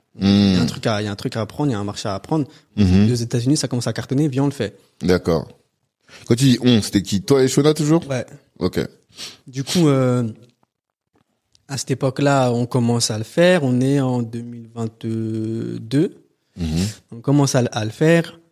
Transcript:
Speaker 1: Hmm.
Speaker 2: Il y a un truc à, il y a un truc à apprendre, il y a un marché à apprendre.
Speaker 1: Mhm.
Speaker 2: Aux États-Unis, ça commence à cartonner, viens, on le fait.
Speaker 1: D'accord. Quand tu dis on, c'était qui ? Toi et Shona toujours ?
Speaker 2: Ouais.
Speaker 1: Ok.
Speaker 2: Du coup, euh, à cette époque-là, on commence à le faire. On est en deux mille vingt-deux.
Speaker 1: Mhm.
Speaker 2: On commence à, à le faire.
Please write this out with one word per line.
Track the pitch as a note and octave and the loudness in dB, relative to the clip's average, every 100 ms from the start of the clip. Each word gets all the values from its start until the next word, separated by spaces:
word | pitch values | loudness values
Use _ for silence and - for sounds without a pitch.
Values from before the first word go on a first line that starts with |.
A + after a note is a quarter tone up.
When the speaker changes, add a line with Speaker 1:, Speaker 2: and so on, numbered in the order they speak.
| _ - | _ -2
Speaker 1:
Hmm. | G2 | 4
Speaker 2:
Il | G2+ G2+ F2+ | 4 4 4
y | |
a | |
un | - | 0
truc | - A#2+ | -2 -4
à, | G#2 | -2
il | G#2 | -4
y | |
a | |
un | G2+ | -6
truc | B2+ A2+ | -6 -6
à | |
apprendre, | G#2 - D3 | -6 -4 -2
il | |
y | G#2 | -2
a | |
un | |
marché | G2+ G2+ A2 | -6 -8 -8
à | G2 | -8
apprendre. | - D#3+ C3 - _ G#2 | -4 -2 -2 -10 _ 0
Speaker 1:
Mhm. | G2 F#2 A2 | 4 6 4
Speaker 2:
Aux | A#2+ | 0
États-Unis, | A2+ B2 B2 D3+ | -2 -2 0 0
ça | B2+ | -2
commence | B2 B2 | -4 -4
à | |
cartonner, | A2 - C3+ D#3 | -6 -4 -2 0
viens, | B2+ | 0
on | C#3+ | -2
le | |
fait. | C#3 G2+ - _ _ | -2 -6 -10 _ _
Speaker 1:
D'accord. | F2 F2+ F2 D#2+ - - _ _ _ _ _ - - | 0 0 0 -2 -4 -16 _ _ _ _ _ -8 -2
Quand | A#2+ | 2
tu | C3+ | 4
dis | A#2+ | 4
on, | B2 A2+ | 4 2
c'était | - G2+ | 2 -2
qui ? | E2+ G2 | -2 -2
Toi | - C#3 | 2 2
et | C3 | 4
Shona | C#3+ D3 D#3 | 2 2 2
toujours ? | D3 E3 C#3+ | 2 0 0
Speaker 2:
Ouais. | B2+ - D3 _ - | -6 -8 -16 _ -6
Speaker 1:
Ok. | F2+ - - _ _ - - - - | -4 -2 -6 _ _ -18 -18 -18 -12
Speaker 2:
Du | B2+ | -10
coup, | C3 F3+ D3+ | -2 2 2
euh, | C3+ B2+ B2 A2+ G#2+ - _ _ _ _ _ _ _ _ _ _ _ - | 4 2 0 -2 -8 -20 _ _ _ _ _ _ _ _ _ _ _ -12
à | C#3 | -8
cette | - | -6
époque-là, | C3 C3 B2+ C#3+ C#3 B2+ | -2 -2 0 2 2 2
on | A#2+ A#2+ | 0 0
commence | B2+ A#2 A#2 - | 0 0 0 -2
à | A2 | -4
le | G#2+ | -4
faire. | - F3 F#3 | 2 4 4
On | C3+ B2 | 2 0
est | C3+ C#3+ | 2 0
en | C3 B2 | 0 -2
deux | A2+ A#2 | -4 -8
mille | A#2+ A#2+ A2+ | -12 -16 -14
vingt-deux. | A#2 A2+ A2+ A2+ A2+ A2 A2 A2 A2+ A#2 A#2 A2+ C3+ G#3 - _ _ _ - | -8 -8 -8 -6 -4 -4 -4 -4 -6 -6 -8 -2 0 0 -4 _ _ _ -8
Speaker 1:
Mhm. | D#2+ E2 G2+ - _ | -4 -2 -2 -6 _
Speaker 2:
On | A#2 | -6
commence | C3+ C#3+ C#3 C3 | 0 2 4 2
à, | |
à | A#2+ A#2 G#2+ | 0 -2 -6
le | |
faire. | - D#3 E3+ D#3+ - _ | 0 2 2 0 -10 _